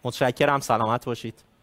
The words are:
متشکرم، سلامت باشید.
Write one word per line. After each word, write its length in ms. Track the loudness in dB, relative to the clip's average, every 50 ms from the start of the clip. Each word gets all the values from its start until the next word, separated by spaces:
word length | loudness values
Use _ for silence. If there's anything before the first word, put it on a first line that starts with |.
| -8
متشکرم، 560 | -8 -2 0 0 0 2 2 2 2 2 2
سلامت 440 | 2 0 0 2 2 0 -2 -2 -4
باشید. 400 | -6 -8 -8 -8 -12 -14 _ _ _ _ _